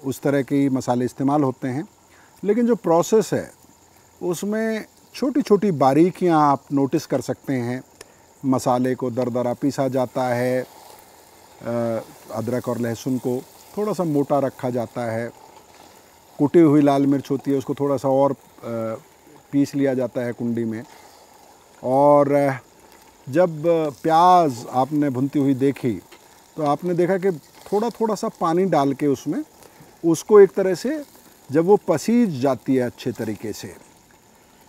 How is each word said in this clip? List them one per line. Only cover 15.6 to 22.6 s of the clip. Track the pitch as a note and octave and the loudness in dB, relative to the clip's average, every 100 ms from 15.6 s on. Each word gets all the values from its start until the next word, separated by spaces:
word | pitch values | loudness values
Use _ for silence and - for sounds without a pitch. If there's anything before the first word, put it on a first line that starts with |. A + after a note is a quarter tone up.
| - - - - - _ _ - | -20 -20 -20 -20 -20 _ _ -2
कुटी | C#3+ F3 | 2 6
हुई | D#3+ D3 | 6 6
लाल | C#3+ C#3 C#3 | 4 4 2
मिर्च | C#3 - | 0 -2
होती | C3+ C#3 | -6 -2
है | C#3 | -4
उसको | B2+ | -4
थोड़ा | C#3 C#3+ C3+ | -4 -2 -2
सा | C#3 | 0
और, | C3+ C#3 | 2 2
अ, | C3+ _ - B2 A#2 A2+ A2 - _ _ - _ | 0 _ -16 -10 -8 -8 -10 -14 _ _ -20 _
पीस | C#3+ C#3 | 0 0
लिया | C#3+ C#3 | 0 0
जाता | B2+ A#2+ C3+ | 0 -4 -4
है | A#2+ | -6
कुंडी | A#2 A#2+ A#2 | -4 -4 -4
में, | A2+ A2 C3 - - - - - - - _ - | -4 -6 -12 -20 -20 -20 -20 -20 -20 -20 _ -10
और, | B2 C3+ D3 D3 C#3 | 0 4 6 6 4
अ, | C#3+ C#3+ B2+ | 2 0 -2